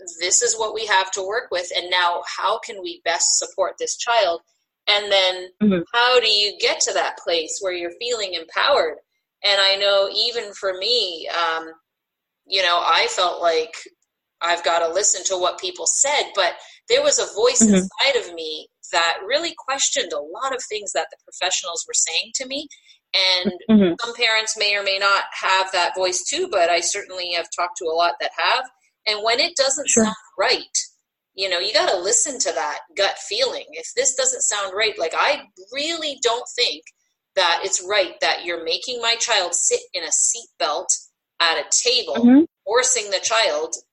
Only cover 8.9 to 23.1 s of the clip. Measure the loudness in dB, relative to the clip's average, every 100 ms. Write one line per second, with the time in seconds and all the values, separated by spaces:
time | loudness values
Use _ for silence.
8.9 | -4 -16 _ _ _ 0 2 2 2 2
9.9 | 2 2 -2 -4 -4 -8 -6 -6 -4 -2
10.9 | 0 -2 -6 -6 -4 -2 -2 -6 -16 _
11.9 | _ _ _ _ _ -4 0 2 2 4
12.9 | 2 2 0 0 0 2 2 0 -6 -18
13.9 | _ _ _ _ -6 -2 0 2 2 2
14.9 | 0 0 0 -2 0 -2 -2 -6 -6 -2
15.9 | 0 2 0 0 0 0 -2 -12 -12 0
16.9 | 2 4 2 0 0 2 6 6 6 2
17.9 | 0 0 0 -2 -10 -10 -10 -14 _ -4
18.9 | 0 0 0 -2 -2 -2 -8 -6 -2 0
19.9 | 0 -4 -6 -8 -6 -4 -4 -6 -8 -6
20.9 | -4 -4 -8 _ -6 -2 -2 -4 -6 -2
21.9 | 0 0 0 -4 -6 -6 -8 -8 -14 _
22.9 | -20 _